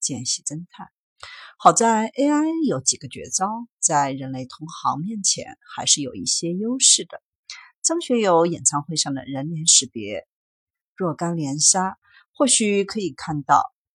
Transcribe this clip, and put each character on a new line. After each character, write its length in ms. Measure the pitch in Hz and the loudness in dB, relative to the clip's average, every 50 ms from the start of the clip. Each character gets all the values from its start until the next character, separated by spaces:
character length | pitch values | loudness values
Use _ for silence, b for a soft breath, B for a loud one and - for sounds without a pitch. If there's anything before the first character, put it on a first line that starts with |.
见 240 | - - 135 120 123 | -6 -4 -4 -4 -4
习 180 | - - - | -4 -6 -6
侦 220 | - - 147 160 175 - | -6 -8 -8 -8 -10 -12
探。 180 | - - - - _ _ _ _ _ B B B B B B B B - | -16 -18 -18 -20 _ _ _ _ _ B B B B B B B B 4
好 140 | - 180 | 4 6
在 340 | - - 226 226 226 214 220 | 6 6 6 4 4 4 2
A 240 | 220 - - 277 294 | 0 0 0 2 4
I 140 | 294 294 311 320 330 330 311 | 4 4 2 2 2 0 0
有 140 | 233 151 131 | 0 0 0
几 160 | 131 - - | 0 -2 -4
个 120 | - - 123 | -4 -8 -12
绝 200 | - - - - | -12 -12 -8 -6
招， 400 | - - 185 202 220 233 240 - _ _ | -4 -4 -2 -4 -4 -8 -12 -14 _ _
在 320 | - - 156 143 139 135 | -2 2 2 2 2 0
人 220 | 135 135 135 131 | -2 -6 -8 -8
类 140 | 131 131 127 | -8 -10 -10
同 200 | 127 - - 156 | -12 -12 -14 -14
行 340 | 165 - - - 131 127 139 | -14 -12 -4 -4 -2 -2 -2
面 220 | 165 208 226 208 | -4 -6 -6 -2
前 360 | 190 - - - - - - - _ - - | 0 0 0 -2 -6 -12 -16 -20 _ -14 -10
还 80 | - - | -4 0
是 160 | - - 147 | 0 0 0
有 140 | 139 127 - | 0 -4 -8
一 100 | - 175 | -6 -4
些 300 | - - - - 170 175 | -4 -2 -2 -2 -2 -2
优 240 | 190 214 233 254 269 | -2 -2 -2 0 2
势 260 | - - - - 185 | 4 4 4 2 0
的。 180 | - - - - _ _ _ _ B B B B B B _ | -6 -14 -18 -20 _ _ _ _ B B B B B B _
张 180 | - - 330 339 | -2 -2 0 -2
学 200 | - - 247 233 | 0 0 0 2
友 260 | 214 190 170 165 170 | 4 6 6 6 6
演 180 | 175 170 - - | 4 0 0 -2
唱 180 | - - 143 147 | 0 0 0 -4
会 120 | - 160 | -4 -4
上 160 | 151 - 147 | -4 -2 -2
的 120 | 139 131 127 | -4 -6 -6
人 260 | 131 139 135 139 160 | -6 -6 -6 -6 -6
脸 160 | 170 156 160 | -6 0 2
识 200 | 165 - - 131 | 4 4 4 2
别 400 | 120 - 117 104 101 104 87 - _ _ _ _ _ _ _ _ _ _ _ _ _ _ | 0 -6 -10 -8 -8 -8 -10 -10 _ _ _ _ _ _ _ _ _ _ _ _ _ _
若 180 | - 190 170 143 | -4 -2 -2 -2
干 220 | - 175 170 175 | -2 -2 -2 -2
连 240 | 165 151 135 139 156 | -2 -2 -2 0 2
杀， 380 | - - - 190 185 190 - b b b b b b b | 2 4 4 2 0 -2 -6 b b b b b b b
或 140 | _ - 302 | _ 0 2
许 380 | 247 - - 226 208 202 196 196 | 4 4 4 4 2 2 2 0
可 160 | 196 - 220 | 0 -4 -6
以 120 | 196 160 | -6 -6
看 300 | 135 - - - 156 147 | -8 -8 -6 -6 -6 -4
到 320 | 139 - 143 - - - _ _ _ _ | 2 4 4 4 4 0 _ _ _ _